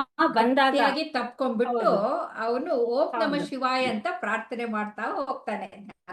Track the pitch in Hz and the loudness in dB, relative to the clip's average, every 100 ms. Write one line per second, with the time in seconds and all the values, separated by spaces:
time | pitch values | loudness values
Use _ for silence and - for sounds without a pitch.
0 | 269 - 311 226 240 269 269 285 262 311 | 2 2 2 4 4 6 4 6 2 2
1 | 311 254 220 - 262 220 247 240 220 202 | -2 -4 -4 -4 -2 0 0 2 2 4
2 | 220 330 - - 226 240 339 277 233 247 | 2 -2 -4 -6 -2 -2 0 0 2 2
3 | 320 233 294 285 - 262 254 262 254 214 | 0 2 0 0 -2 -2 0 2 0 -2
4 | - - 214 226 - 233 233 214 208 208 | -4 -4 -2 -4 -4 -6 -4 -4 -4 -6
5 | 240 392 269 269 - 208 196 202 208 - | -6 -4 -4 -6 -6 -8 -8 -14 -20 -20
6 | - | -10